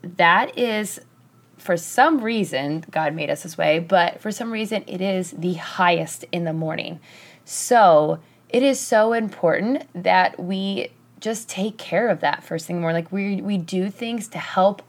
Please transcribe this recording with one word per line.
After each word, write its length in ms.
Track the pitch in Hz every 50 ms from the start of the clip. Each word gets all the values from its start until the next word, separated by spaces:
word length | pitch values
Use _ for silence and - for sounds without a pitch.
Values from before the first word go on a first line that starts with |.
that 560 | - 180 175 - 170 170 175 208 262 - -
is, 420 | - 247 233 214 214 208 - - - - _ _ _ _ _ _ _ _ _ _
for 200 | _ - - 180
some 440 | 170 - - - 240 269 330 320 262
reason, 640 | 214 226 233 214 190 - 143 131 139 143 156 160 156 -
God 240 | - 160 156 147 156
made 160 | 160 147 143
us 100 | 147 147
this 160 | - 165 165
way, 220 | - 160 156 156 165
but 420 | 170 165 190 175 170 - - -
for 100 | - 214
some 200 | 208 - 233 233
reason 320 | 226 214 220 208 220 196 -
it 160 | - - 180
is 300 | 190 196 190 185 180 180
the 240 | - 165 170 180 175
highest 680 | 165 - - - - 180 175 175 165 160 160 - - - -
in 120 | - 170 170
the 100 | 160 160
morning. 460 | 160 160 156 160 - - - 170 156 - - - - - - - _ _
So 760 | - - - - - 247 233 208 180 160 151 151 156 165 160 - _ _ _ _ _
it 120 | - 254
is 180 | 269 277 262 262
so 340 | - - 240 214 214 226 233
important 760 | 233 220 196 - - - 160 - - 190 233 269 311 - - -
that 440 | 175 185 185 185 185 185 - - -
we 500 | 180 175 190 190 196 196 196 - - - - _ _ _ _ _
just 300 | - 220 226 220 - -
take 300 | - 185 196 220 220 -
care 300 | - - 262 202 240 226
of 100 | 175 -
that 240 | 170 143 147 - -
first 240 | - 165 165 -
thing 80 | - 175
in 60 | 175
the 20 | 165
morning. 200 | 165 165 170 165
Like, 80 | -
we, 300 | 185 196 196 202 202 185
we 160 | - 202 202
do 320 | 180 165 - 190 185 185 202
things 380 | 196 - 233 233 233 226 202
to 100 | - -
help 460 | 170 - - - 190 185 202 196 - -